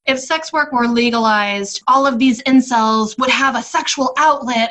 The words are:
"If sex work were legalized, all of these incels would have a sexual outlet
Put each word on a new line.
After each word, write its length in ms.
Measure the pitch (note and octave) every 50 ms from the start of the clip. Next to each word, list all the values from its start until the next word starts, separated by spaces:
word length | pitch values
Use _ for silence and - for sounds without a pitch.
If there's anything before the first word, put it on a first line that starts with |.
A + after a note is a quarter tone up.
| _
"If 140 | - C4+ B3+
sex 320 | C4 - D#4+ D#4+ D#4+ - -
work 200 | D#4 D4 D4 C4+
were 140 | B3 A#3
legalized, 960 | A#3+ A#3 A#3 A#3+ A#3+ A#3 A#3 A3+ A3 G#3+ G#3 G#3 G3+ G3+ G3+ G3 G3 - - - -
all 180 | B3+ C4+ C4+
of 120 | C#4 B3+ A3+
these 200 | C4 C4 A#3 A3 -
incels 720 | C4+ C4+ C4 B3+ C4 B3 A3+ A3 A3 A3 A3 G#3+ G#3+ - -
would 120 | B3+ C4
have 260 | A#3+ B3 C4+ C4+ A#3+
a 60 | A#3 -
sexual 500 | - - F4 - - - C#4+ C4+ C4 B3+ C#4
outlet 500 | D4+ D#4 C#4+ C#4 B3 A#3+ B3 A3+ A3+ A#3